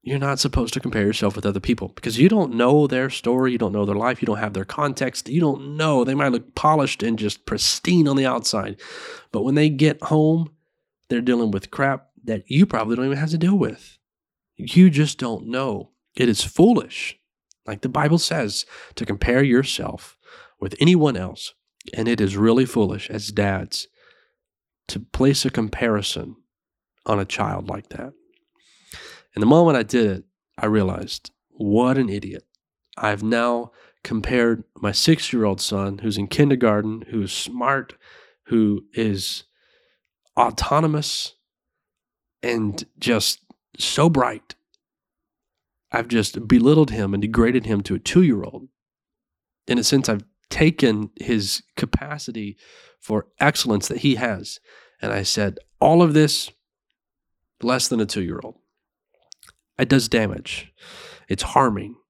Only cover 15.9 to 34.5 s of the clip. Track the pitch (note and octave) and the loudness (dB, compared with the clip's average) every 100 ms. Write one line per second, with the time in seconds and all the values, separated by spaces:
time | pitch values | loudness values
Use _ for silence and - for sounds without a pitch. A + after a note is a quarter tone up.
15.9 | _ _ - B2 G#2 - - G3 G3+ A2+ | _ _ 0 2 2 -2 4 6 4 -2
16.9 | - - - _ _ _ _ - G#2 B2+ | -12 -12 -14 _ _ _ _ -12 -8 -4
17.9 | C#3+ D3 E3 - E3 G#2+ - - - - | 0 2 2 2 -2 -4 -6 -10 -18 -20
18.9 | - A2 G2+ - B2 C#3 B2 C#3 - - | -10 -6 -2 2 4 4 4 2 -6 -8
19.9 | - - _ _ - - _ G2 - D#3 | -12 -18 _ _ -20 -20 _ -10 2 4
20.9 | F3+ D3+ G#2 F#2 - - _ _ _ - | 6 4 0 -8 -10 -16 _ _ _ -14
21.9 | - A2+ A#2 G2 G2+ A2+ A#2 B2+ A#2 G2 | -4 -2 0 0 2 4 4 2 0 0
22.9 | G2 - A2 G#2 G#2 G2+ F#2+ - - - | -2 -8 -10 -6 -2 -2 -2 -6 -10 -12
23.9 | _ _ _ _ _ _ _ _ _ - | _ _ _ _ _ _ _ _ _ -14
24.9 | G2+ - - C3 C#3+ B2+ B2 G#2+ - A#2+ | -12 -10 0 2 2 -2 -2 -4 -2 0
25.9 | G#2 G2+ - - - _ _ _ _ _ | 0 -2 -8 -12 -16 _ _ _ _ _
26.9 | _ - G#2 F#2+ - G#2 F#2+ - - - | _ -4 -2 -2 -4 -4 -6 -8 -12 -12
27.9 | - B2+ _ _ _ _ _ _ _ _ | -16 -16 _ _ _ _ _ _ _ _
28.9 | - - - _ - G#2+ D#3+ E3+ C3+ G#2+ | -20 -20 -20 _ 0 6 8 6 4 2
29.9 | B2 G#2+ F#2 - _ _ - G#2+ G#2+ F#2+ | 2 2 -2 -10 _ _ -4 0 2 0
30.9 | F2+ G2+ - - _ _ - G#2 G#2+ B2+ | -4 -8 -14 -16 _ _ -8 0 2 4
31.9 | C3+ A#2+ G2+ G2 F#2+ _ _ _ _ _ | 2 0 -4 -10 -14 _ _ _ _ _
32.9 | - G#2+ G#2 G#2+ A#2 A#2+ A#2+ A#2 _ _ | -4 -4 -2 -2 0 0 -2 -6 _ _
33.9 | _ - A2+ G2+ B2+ A#2 | _ -8 -6 -2 2 2